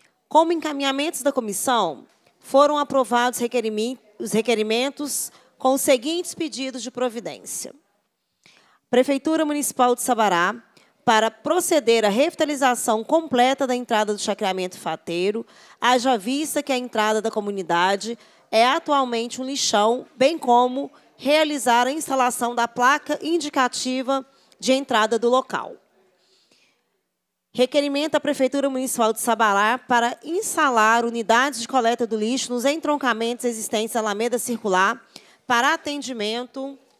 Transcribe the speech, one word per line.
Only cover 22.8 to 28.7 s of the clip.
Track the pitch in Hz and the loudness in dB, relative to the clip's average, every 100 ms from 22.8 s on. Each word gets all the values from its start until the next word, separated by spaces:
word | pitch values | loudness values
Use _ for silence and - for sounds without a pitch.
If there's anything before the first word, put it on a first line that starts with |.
| 247 294 - 294 | 2 2 -2 -6
indicativa | 294 339 285 285 247 - 254 262 247 269 262 _ _ _ | -2 -2 -2 0 0 -2 -4 -4 -2 -2 -4 _ _ _
de | 202 | 0
entrada | 262 277 226 214 226 | 0 2 2 2 2
do | 233 | 2
local. | 254 262 160 - - _ _ _ _ _ _ _ _ _ _ _ _ _ _ _ _ _ | 2 0 -8 -8 -16 _ _ _ _ _ _ _ _ _ _ _ _ _ _ _ _ _
Requerimento | 233 254 294 285 277 311 | -2 2 2 0 -2 0
à | 302 | 0
Prefeitura | 302 277 262 277 277 | -2 0 0 0 -2